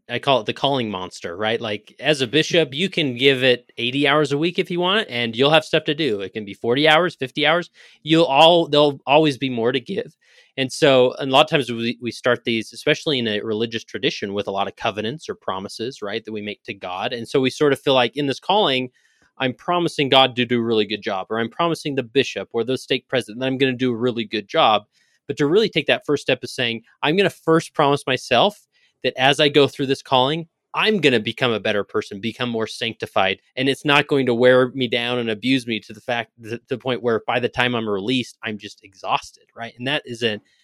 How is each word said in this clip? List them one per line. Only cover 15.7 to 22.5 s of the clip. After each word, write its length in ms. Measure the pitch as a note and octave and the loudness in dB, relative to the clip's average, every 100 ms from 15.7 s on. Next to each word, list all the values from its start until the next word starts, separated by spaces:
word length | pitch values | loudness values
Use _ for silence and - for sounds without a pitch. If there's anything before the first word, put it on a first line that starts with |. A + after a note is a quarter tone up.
| - A#2 - | -10 -10 -8
right, 240 | G2+ A2 A2 | -10 -8 -8
that 60 | |
we 100 | G#2+ | -10
make 220 | G#2 G#2 | -10 -12
to 100 | - | -14
God. 400 | G2+ F#2 F#2 A#2 | -14 -10 -8 -8
And 140 | A#2+ A2+ | -8 -2
so 120 | C#3+ | 0
we 120 | C3 | 0
sort 220 | - D3+ | 0 0
of 60 | C3+ | 0
feel 140 | D3 | 2
like 240 | C3 A#2+ C#3+ | 2 2 -2
in 80 | C#3+ | -4
this 140 | C3 | -4
calling, 500 | - G3+ F3 C3 B2+ - _ _ _ _ | 0 2 2 0 -4 -12 _ _ _ _
I'm 160 | C3 | -6
promising 560 | A#2 - F3 E3 - C3 | -4 -2 0 0 -2 4
God 260 | C3+ C3 A#2+ | 4 4 2
to 100 | A#2 | 0
do 140 | B2 | 0
a 40 | |
really 240 | A#2 A2 G2+ | 2 0 0
good 160 | G#2 | -4
job, 240 | G#2+ F#2+ F#2 | -4 -6 -4
or 100 | A2+ | -4
I'm 100 | A#2 | -4
promising 440 | - E3+ D#3+ D#3 | -2 -2 -2 -4
the 80 | C3+ | -6
bishop 480 | A#2 C3 B2 G2+ G2 | -2 -2 -2 -4 -6